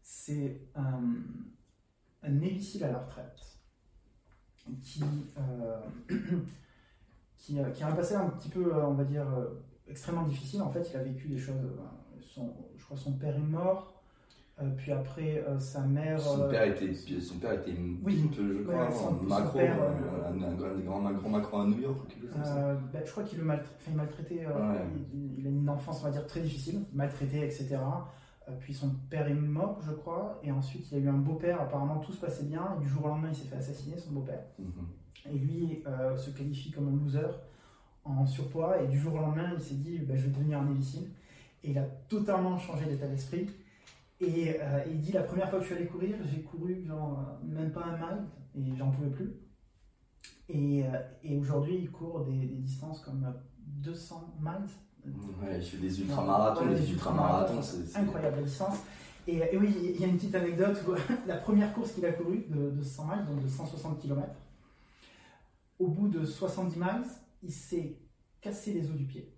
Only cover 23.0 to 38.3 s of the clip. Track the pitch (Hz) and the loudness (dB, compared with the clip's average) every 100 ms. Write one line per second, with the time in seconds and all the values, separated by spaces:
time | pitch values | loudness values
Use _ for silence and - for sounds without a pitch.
23 | - - 202 160 156 143 - - - 151 | -6 -6 -6 -2 0 0 -2 -12 -4 -2
24 | 151 - 160 170 160 113 104 98 87 139 | -2 -6 -6 -4 -2 0 2 2 0 -4
25 | - 139 139 131 139 143 143 143 165 151 | -6 -6 -6 -4 0 2 2 0 -2 -4
26 | 147 139 - 165 156 135 165 202 - 139 | -2 -2 -4 -2 -2 -2 -4 -4 -2 0
27 | 139 - 135 147 143 - 135 135 131 165 | 0 0 -2 0 -2 -2 -2 0 0 -2
28 | 180 - - - - 131 - 139 139 131 | -4 -14 -20 -20 -12 -12 -8 -2 0 0
29 | - 156 143 147 151 151 202 - 151 151 | -2 0 2 4 4 2 2 0 -4 -6
30 | - 170 - - 147 135 135 - - 143 | -4 -4 -4 -4 -2 0 0 -4 -4 2
31 | 139 139 139 160 175 170 139 143 143 151 | 4 6 4 2 2 2 2 0 2 0
32 | - - 160 - 147 156 190 170 139 143 | -2 -6 -4 -2 -2 -2 -2 0 2 2
33 | 151 151 160 139 - 135 135 139 139 170 | 2 0 0 -2 -4 -6 -6 -6 -6 -8
34 | 156 143 127 - - - 92 87 85 - | -4 -4 -4 -6 -10 -12 -10 -8 -8 -10
35 | - - - 143 139 170 165 139 143 131 | -18 -18 -6 0 0 0 -2 -2 -4 0
36 | 131 131 143 139 139 143 - 147 139 139 | 0 0 -4 -4 -4 -4 -6 -2 2 2
37 | 143 139 151 - - - - - - - | 4 2 0 -4 -12 -20 -20 -20 -20 -16
38 | 147 135 135 | -2 4 4